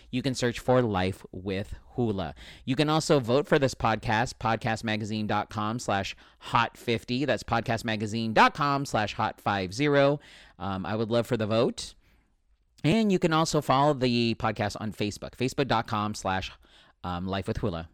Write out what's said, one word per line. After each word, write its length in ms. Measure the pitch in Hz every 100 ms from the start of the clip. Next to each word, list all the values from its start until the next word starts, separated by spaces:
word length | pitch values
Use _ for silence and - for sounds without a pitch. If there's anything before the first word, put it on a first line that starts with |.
| -
you 100 | 127
can 140 | 135 123
search 240 | 120 117
for 240 | - 127
Life 420 | 120 95 92 95 -
with 420 | - 92 95 101 - - -
Hula. 400 | 117 98 80 - - - -
You 100 | 131
can 120 | 151
also 320 | 156 - 151
vote 280 | 113 131 -
for 100 | 160
this 160 | 135
podcast, 640 | - 120 110 113 107 127 -
podcastmagazine 920 | 117 113 117 113 113 107 107 107 107
dot 240 | 104 -
com 300 | - 107 120
slash 360 | - 98 98 - - _
hot 400 | - 127 113 -
fifty. 480 | - 113 - 127 139
That's 160 | 107
podcastmagazine 920 | - 117 110 113 113 107 107 113 113 107
dot 180 | 240
com 320 | 247 143 139 139
slash 300 | 120 104 -
hot 260 | 110 -
five 320 | - 101 92
zero. 460 | 101 147 143 139 147 - - - -
Um, 260 | 92 95 82
I 100 | 107
would 140 | 113
love 160 | 117 113
for 100 | 120
the 120 | 107
vote. 480 | 110 143 233 - - _ _ _ _ _ _ _ _
And 280 | 147 220 214
you 60 | 185
can 160 | 180
also 260 | 160 165 156
follow 360 | - 131 147 143
the 400 | 127 120 117 113
podcast 420 | 113 107 104 -
on 140 | 107
Facebook, 380 | 92 104 - -
facebook 360 | - 127 - 135
dot 200 | 113 110
com 260 | 107 107
slash, 380 | 107 - 95 - - _ - - _
um, 240 | 90 90 92
Life 200 | 98 101
with 100 | 110
Hula. 320 | 113 85 82